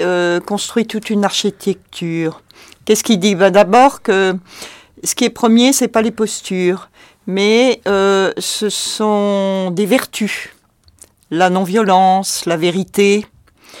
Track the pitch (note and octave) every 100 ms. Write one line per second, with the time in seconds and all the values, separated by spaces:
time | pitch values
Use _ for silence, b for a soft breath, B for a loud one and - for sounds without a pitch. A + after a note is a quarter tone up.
0 | F3 F3+ F3 F3 - G3+ - A#3 A3 G#3+
1 | - G#3 G3 - G3+ G3 G3+ F#3 _ -
2 | E3+ E3 D#3+ D#3 _ B B B - G#3
3 | - G3+ G#3 F3+ F#3+ F#3+ F#3 A#3 C#4 -
4 | - F#3+ F#3+ F#3+ B B B B B _
5 | F3 - A#3+ - A#3 A3+ B3 C4+ B3 A3+
6 | A3+ A3 G#3+ - - F#3 F3+ F#3 - b
7 | b b - F#3+ G#3 A3+ B3+ - F#3 G3
8 | G3 G3 F#3+ - - - G#3+ - - -
9 | G#3+ G#3 G3+ G3 G3 F#3+ F#3 F3 G3+ B3+
10 | - - G#3 - - - _ _ _ _
11 | - _ _ D#3+ F#3 F#3 F#3 G#3+ G3+ F#3
12 | F#3+ F#3+ F#3+ - F3 E3+ F3 F3+ F#3 -
13 | G3+ G#3 - _ _ B B B